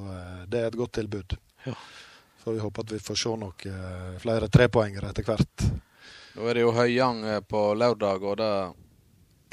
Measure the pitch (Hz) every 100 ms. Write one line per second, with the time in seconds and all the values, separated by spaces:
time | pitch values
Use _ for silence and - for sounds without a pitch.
0 | 98 92 90 90 90 120 113 113 120 -
1 | 107 104 92 - _ _ 131 117 - -
2 | - - _ _ - 113 104 107 110 107
3 | - 107 120 113 101 - 98 95 92 90
4 | 92 90 117 113 107 - 120 120 104 98
5 | 98 101 107 107 - - - - - _
6 | - - - - 117 120 117 117 120 120
7 | 127 117 107 104 101 107 104 104 120 107
8 | 101 95 101 101 110 98 92 - - _
9 | _ _ _ _ -